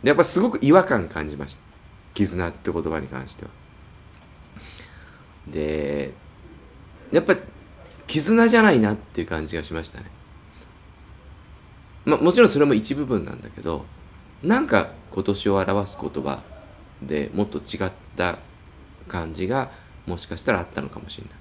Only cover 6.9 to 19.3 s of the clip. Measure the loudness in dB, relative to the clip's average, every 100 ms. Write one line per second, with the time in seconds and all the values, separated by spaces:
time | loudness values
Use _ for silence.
6.9 | -20 0 0 2 0 -2 -20 -20 -20 -20
7.9 | -18 -4 -2 4 6 8 8 8 6 4
8.9 | 0 -6 -8 -4 -6 -4 -6 -6 -8 -8
9.9 | -12 -18 -20 -20 -20 -20 -20 -20 -20 -20
10.9 | -20 -20 -20 -20 -20 -20 -20 -20 -20 -20
11.9 | -8 0 4 4 8 6 8 4 4 0
12.9 | -4 -2 -2 -4 -12 -16 -10 -6 -6 -8
13.9 | -18 -20 -20 -20 -8 0 0 2 0 0
14.9 | -8 -10 -4 -2 -2 0 0 2 0 -2
15.9 | -8 -8 -6 -6 -8 -12 -20 -20 -20 -20
16.9 | -18 -6 -4 -4 -4 -4 -6 -8 -6 -6
17.9 | -8 -20 -4 -4 -4 -14 -20 -20 -20 -20
18.9 | -20 -10 -8 -8